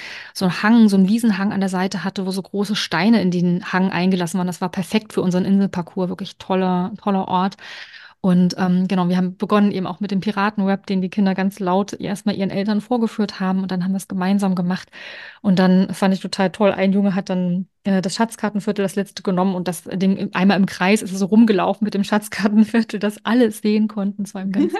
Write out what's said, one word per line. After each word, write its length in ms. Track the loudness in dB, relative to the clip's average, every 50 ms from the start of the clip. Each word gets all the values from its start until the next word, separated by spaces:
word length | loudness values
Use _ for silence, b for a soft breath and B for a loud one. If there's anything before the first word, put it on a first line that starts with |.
| B B B B B B B
so 100 | -2 0
ein 180 | 0 0 2 2
Hang, 260 | 4 6 8 6 6
so 80 | 6 4
ein 100 | 4 4
Wiesenhang 440 | 2 2 2 2 0 0 0 -2 -2
an 80 | -2
der 100 | -2 -2
Seite 340 | -2 -2 -2 -2 -4 -4 -6
hatte, 220 | -6 -6 -6 -6
wo 40 | -6
so 120 | -4 -6 -6
große 340 | -6 -4 -4 -4 -2 -2
Steine 460 | -4 -4 -2 0 2 4 4 4 4 4
in 80 | 2
den 420 | 0 2 2 0 0 0 -2 -2 -2
Hang 180 | 0 0 0
eingelassen 460 | 0 0 0 0 0 0 0 -2 -4
waren. 100 | -4 -4
Das 140 | -4 -4 -6
war 80 | -6 -6
perfekt 460 | -6 -6 -6 -2 -4 -4 -4 -4 -4
für 80 | -2 0
unseren 240 | 2 2 0 2
Inselparcours, 640 | 2 2 2 2 0 -2 -4 -8 -6 -6 -6 -4 -4
wirklich 260 | -6 -8 -10 -12 -14
toller, 560 | -12 -6 -2 0 0 2 2 0 0 -2 -4 -6 -6 -4
toller 240 | -2 -2 0 0 -2
Ort. 280 | -2 0 0 -2 -4 -8 B B B B B B B B B B B B
Und, 360 | 0 2 4 6 4 4 2 0
ähm, 300 | 0 0 2 2 0 0
genau, 200 | 0 0 0 2
wir 80 | 2
haben 200 | 0 0 -2 -4
begonnen 340 | -6 -4 0 2 2 2 2
eben 160 | 0 -2 -4
auch 140 | -6 -6 -6
mit 100 | -6 -4
dem 80 | -4 -4
Piratenrap, 680 | -2 -2 -2 -2 -2 -2 -2 -2 0 0 0 -2 -2
den 140 | -4 -2 -2
die 80 | -2 -2
Kinder 280 | -2 0 0 0 2
ganz 240 | 0 -2 -2 -2 -4
laut 320 | -2 0 0 0 0 -2 -6
erstmal 420 | -8 -8 -6 -6 -4 -4 -4 -2
ihren 160 | -2 -2 -4
Eltern 300 | -2 -2 -2 -2 -2 -2
vorgeführt 580 | -2 -2 -2 -2 -2 -2 -2 -2 -4 -4 -4 -4
haben 240 | -2 -2 -2 -2 -2
und 80 | -4
dann 140 | -4 -4 -2
haben 80 | -2 -2
wir's 160 | -4 -4 -6
gemeinsam 480 | -6 -4 0 0 0 2 2 0 0
gemacht. 320 | 0 0 -2 -2 -4 -6 -12 B B B B B B B B B B
Und 200 | B 2 4 4
dann 340 | 6 6 6 6 4 2 0
fand 200 | 0 0 0 0
ich 60 | 0
total 300 | -2 -4 -2 0 0 0
toll, 220 | 0 2 2 2 2
ein 200 | 2 2 2 2
Junge 220 | 2 2 2 0
hat 160 | -2 -2 -4
dann, 380 | -2 -2 -2 0 -2 -2 -4 -6 _ _ -2
äh, 180 | 0 0 0 0
das 140 | 0 -2
Schatzkartenviertel, 640 | -2 -2 -2 -2 -4 -4 -4 -4 -4 -4 -2 -2 -2 -2
das 140 | -2 -2
letzte 260 | -4 -6 -6 -8 -8 -4
genommen 320 | -2 0 2 2 0 0
und 140 | -2 -4 -6
das, 160 | -6 -8 -8
dem 460 | -8 -4 0 0 0 0 0 -2 -4 -2
einmal 220 | 2 2 4 4 4
im 80 | 2
Kreis 340 | 0 0 0 0 2 2 2 0
ist 100 | -2 -4
er 60 | -2
so 80 | -2
rumgelaufen 580 | 2 6 6 6 6 4 2 2 0 -2 -2 -2
mit 100 | -2 -2
dem 80 | -2 -2
Schatzkartenviertel, 960 | 0 0 -2 -2 -2 -4 -2 -2 2 4 4 4 4 4 0 0 0 -2 -4
dass 260 | -4 -4 -4 -4 -4
alle 200 | 0 2 4 4
es 120 | 2 2 0
sehen 280 | 0 0 2 2 2
konnten. 380 | 0 -2 -2 -4 -4 -4 -6 -8
Es 100 | -8 -8
war 80 | -8 -6
ihm 80 | -4
ganz 240 | 0 0 0 0 0 -2